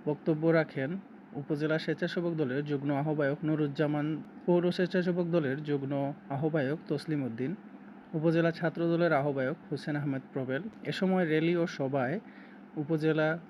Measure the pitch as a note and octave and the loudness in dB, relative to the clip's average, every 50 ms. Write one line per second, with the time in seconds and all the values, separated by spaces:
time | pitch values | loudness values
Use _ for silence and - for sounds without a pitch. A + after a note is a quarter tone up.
0 | - D3 D3 D3 - F3 D#3 D3+ D#3+ E3 E3 E3 D3+ D3+ - C#3+ C3 C#3 F3+ G3 | -2 -2 -4 -2 0 0 0 2 4 4 4 4 4 2 -2 -4 -4 -2 -4 -8
1 | - - - - - - - D3 C#3+ - D#3 C#3+ D3+ D3+ D#3 D#3+ D#3+ - D#3 - | -10 -14 -20 -20 -20 -12 -10 -10 -4 -4 -2 0 2 0 0 0 0 -2 -2 -2
2 | F3+ E3+ - F#3+ E3+ E3+ E3+ D#3 D3+ B2 B2+ C#3+ D3 D3 D3 C3+ C#3 C#3+ C#3+ C#3 | -2 -2 -2 -2 -2 -2 0 0 0 0 0 -2 -2 -2 -2 -2 0 0 0 0
3 | C#3+ D#3 D3+ D3+ C#3+ C3+ C#3+ D#3+ E3 D#3 D3+ D3 D#3 C#3+ C#3 D#3+ D#3 D3 D3 D3 | 0 0 2 2 2 2 0 0 0 0 2 2 0 -2 2 0 0 0 2 0
4 | D3 D3+ D#3+ D3 - - - - - - F3 F3 E3+ F3+ F3+ - F#3 E3+ - F#3 | 0 -2 -2 -4 -6 -12 -16 -4 2 2 4 4 4 2 2 2 0 2 2 0
5 | E3+ F3+ F3 F3+ F3 E3 E3 F3 D3 B2+ C3 D3+ D3+ D3 D3 C#3 C#3 C3+ C#3+ C#3 | 2 2 0 0 0 2 2 2 2 2 -2 -2 -2 -2 -2 -2 0 -2 -2 -2
6 | C#3 C#3 C#3+ - - - C#3 C3+ D#3 D#3+ D#3 D#3+ C3+ C3 D3+ E3+ - - D#3 C#3+ | -2 -2 -4 -8 -8 -6 -4 -2 0 0 2 2 2 0 -2 -4 -4 -4 -4 -4
7 | - - D#3 C#3+ C3+ A#2+ A2+ A#2 B2+ C#3+ F#3+ - - - - - - - - - | -2 -2 -2 -2 -2 -4 -4 -4 -4 -4 -4 -6 -10 -18 -18 -18 -18 -18 -18 -20
8 | - - - D#3+ D3+ E3+ D#3+ E3 E3+ E3 E3 - F3 D#3+ - E3 E3+ E3 E3+ E3 | -14 -6 -4 2 2 4 4 6 4 2 2 2 -2 -2 0 0 0 2 4 4
9 | F3 E3+ D#3 C3+ C#3 D3 C#3 C3+ C3 C3 D#3+ - - - D3+ C3+ - E3 D3 D3 | 4 4 4 4 2 2 0 0 0 0 -2 -4 -6 -6 -6 -6 -4 -4 -2 -2
10 | C#3+ D3+ C3+ C3 - - - C#3 A2+ B2+ C3 C#3 G3 A3+ - - - - D3 - | 0 -2 -2 -4 -6 -6 -6 -6 -2 -2 -2 -4 -4 -6 -12 -8 -8 -6 -2 0
11 | G3 F#3 F#3 F#3 F3+ D#3 D#3 D#3 D#3+ E3 F3 E3+ E3 E3+ - - C#3 C3 C#3+ C#3 | 2 2 4 4 4 4 2 2 4 4 2 2 0 -2 -2 -2 -2 0 2 0
12 | B2 B2 D#3+ A3 - - - - - - - - - - - D#3+ D3 C#3 E3 D#3 | 0 0 -2 -4 -6 -10 -18 -18 -18 -18 -18 -20 -20 -10 -6 -6 -2 0 0 2
13 | D3+ D#3+ D3+ D#3 D#3 D#3 E3 E3+ E3 | 2 2 4 4 4 2 2 -2 -6